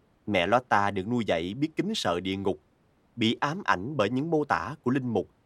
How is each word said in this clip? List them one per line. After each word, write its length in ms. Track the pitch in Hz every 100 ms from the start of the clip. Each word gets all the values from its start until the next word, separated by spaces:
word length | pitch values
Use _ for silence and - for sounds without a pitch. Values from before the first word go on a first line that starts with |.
| _ _ -
Mẹ 220 | 98 87
Lotta 440 | 120 - 107 101
được 160 | 98 95
nuôi 180 | 123 98
dạy 280 | 85 87
biết 160 | 120 156 -
kính 200 | 170 220
sợ 240 | 101 87
địa 160 | 92 95
ngục, 240 | 98 90 _ _ _ _ _ -
bị 220 | 113 -
ám 240 | 143 147
ảnh 340 | - 92 101 -
bởi 120 | 101
những 220 | 127 160
mô 120 | 160
tả 320 | 147 90 87 151
của 80 | -
linh 160 | 143 127
mục 220 | 107 - _